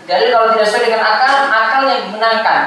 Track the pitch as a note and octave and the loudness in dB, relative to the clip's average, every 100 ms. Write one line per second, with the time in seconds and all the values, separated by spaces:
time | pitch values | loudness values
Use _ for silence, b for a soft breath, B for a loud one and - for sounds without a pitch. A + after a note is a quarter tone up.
0 | - F3+ A3+ A#3+ A3+ A3 G#3 G#3+ A#3+ A3+ | -2 0 2 2 2 2 0 0 0 0
1 | G#3+ A3 B3+ C4+ C4+ A3 A3+ C4+ C4+ B3 | 0 0 2 0 0 0 0 0 0 -2
2 | F#3+ G#3+ A3+ G#3+ F#3 D#3+ | -6 -4 -2 0 0 0